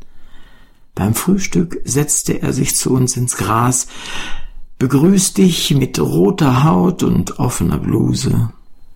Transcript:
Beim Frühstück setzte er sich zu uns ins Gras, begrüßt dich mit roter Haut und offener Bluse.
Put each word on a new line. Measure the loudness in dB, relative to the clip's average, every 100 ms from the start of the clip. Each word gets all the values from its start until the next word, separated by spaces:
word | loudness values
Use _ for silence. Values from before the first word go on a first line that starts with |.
| -12 -14 -14 -14 -16 -20 -20 -20 -14 -4
Beim | -2
Frühstück | 0 0 0 0 0 -2 -4
setzte | -2 -2 0 -2 -2 -2
er | -2
sich | -2 0
zu | 0 2
uns | 2 2 0
ins | -4 -2
Gras, | -2 2 2 0 -4 -10 -8 -8 -2 -2 -2 -8 -12 -4
begrüßt | 2 4 4 4 2 2
dich | 2 2 0 2
mit | 0 0
roter | 0 2 2 4 2 4
Haut | 4 4 2 0
und | 0 0 0 -2
offener | -4 0 -2 0
Bluse. | 0 0 2 0 0 0 -2 -6 -18 -18 -18